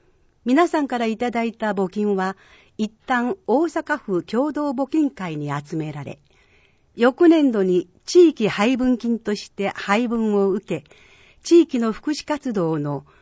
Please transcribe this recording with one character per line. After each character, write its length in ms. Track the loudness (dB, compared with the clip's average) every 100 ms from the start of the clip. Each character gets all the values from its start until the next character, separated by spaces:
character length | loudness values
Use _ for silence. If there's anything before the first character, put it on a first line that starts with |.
| _ _ _ _
皆 240 | 0 2 2
さ 120 | 0
ん 40 | -2
か 120 | -4
ら 80 | -4
い 100 | -4
た 160 | -4
だ 100 | -2
い 100 | -4
た 200 | -4 -4
募 160 | -2 -4
金 260 | -2 -2
は、 220 | -2 -4 -8 _ -20 _ -8
一 140 | -8 -8 -4
旦 300 | -2 -2 -6 -2
大 160 | 0
阪 340 | 0 -4 -6 -6
府 240 | -4 -6
共 300 | -2 -2 -2
同 180 | -2 -4
募 180 | -4 -2
金 220 | 0 -2
会 260 | -4 -10 -8
に 140 | -6
集 240 | -6 -6
め 180 | -8 -8
ら 120 | -10
れ、 160 | -14 -16 _ _ _ _ _ _ _
翌 340 | 0 0 6 6
年 220 | 6 4
度 140 | 2
に 240 | 2 0 -2 _
地 240 | 2 6 6
域 200 | 4 -2
配 280 | 0 0 2
分 220 | 0 0
金 200 | -2 -4
と 160 | -4
し 160 | -6 -8
て 200 | -6 -6
配 360 | -6 -2 0 0
分 300 | -2 0 2
を 140 | 0
受 320 | -2 -4 -8
け、 20 | -10 -20 _ _ _ _
地 200 | 4 4
域 180 | 6 0
の 100 | -2
福 220 | -4 -6
祉 120 | -6
活 280 | -6 -6 -4
動 260 | -2 -2 -2
の 260 | -4 -6 -10 _